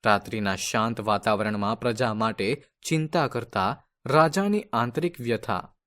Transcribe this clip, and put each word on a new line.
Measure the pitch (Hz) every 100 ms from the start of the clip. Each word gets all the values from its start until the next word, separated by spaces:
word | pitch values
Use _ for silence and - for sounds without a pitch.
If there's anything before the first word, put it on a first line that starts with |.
| 113
રાત્રિના | 101 - 110 101 95
શાંત | - 117 113 113
વાતાવરણમાં | 107 101 113 104 107 104 101 113
પ્રજા | 123 113 123
માટે | 107 110 107 101 147 _ _ -
ચિંતા | 160 156 175 139
કરતા | 117 117 104 95 - _ _ 120
રાજાની | 143 160 175 202 208 -
આંતરિક | 117 120 131 170 170
વ્યથા | 120 110 - 92 - _